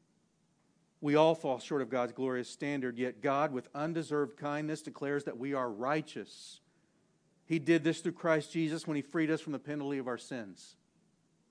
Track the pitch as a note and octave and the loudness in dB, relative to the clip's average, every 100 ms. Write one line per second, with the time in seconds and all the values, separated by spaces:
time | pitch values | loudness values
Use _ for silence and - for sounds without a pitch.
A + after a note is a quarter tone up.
0 | _ _ _ _ _ _ _ _ _ - | _ _ _ _ _ _ _ _ _ -4
1 | D3 D3 D#3+ D#3+ C#3+ B2 - D3 A#2 B2 | 4 8 8 6 2 -2 0 -2 0 0
2 | A#2+ A2+ C3 B2+ A#2+ - D3 C#3+ B2+ A#2 | 0 0 -2 -2 -4 -6 -4 -2 -2 0
3 | B2+ A2+ C#3+ C#3 D3+ B2+ - C#3+ D#3 E3 | -2 0 0 2 2 -2 -6 -4 -4 -2
4 | C#3+ D3 C#3+ - D3 D3 D3+ D#3 - - | 0 0 0 -2 -4 -4 -4 -6 -8 -6
5 | C#3+ C#3+ C#3 A#2 C3+ C#3 B2 G#2 B2+ D#3 | -2 -2 -2 -6 -2 0 0 0 0 0
6 | D3+ A#2+ F#2+ - - - _ _ _ _ | -2 -8 -12 -14 -18 -20 _ _ _ _
7 | _ _ _ _ - E3 C#3 E3 D#3 D#3+ | _ _ _ _ -2 0 4 4 4 0
8 | F3+ F3 E3+ D#3+ D3 F3 D#3+ D#3+ D#3+ D3 | -2 -2 4 4 2 0 0 0 -2 -4
9 | C3+ E3+ D#3 D#3 D#3+ C3+ C#3+ D3 C#3 C#3 | -2 0 2 0 -2 -8 -6 -4 -2 -2
10 | B2 A#2 - C3 G#2 F2 - - _ _ | -2 -4 -6 -8 -8 -12 -20 -20 _ _
11 | _ _ _ _ _ | _ _ _ _ _